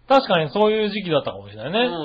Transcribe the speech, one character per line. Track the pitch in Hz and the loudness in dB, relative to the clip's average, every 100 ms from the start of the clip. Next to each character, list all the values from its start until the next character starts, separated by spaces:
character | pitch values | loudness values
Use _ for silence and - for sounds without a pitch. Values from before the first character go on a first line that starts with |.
| - | 2
確 | 269 262 | 2 4
か | 180 | 0
に | 156 | 0
そ | 202 214 | 2 2
う | |
い | 220 208 | 2 -2
う | |
時 | 208 | -4
期 | 180 | 0
だ | 147 | 0
っ | |
た | 131 | 0
か | 98 | -10
も | 101 | -14
し | 107 | -12
れ | |
な | 123 | -4
い | |
ね。 | 202 247 170 | -2 -2 -2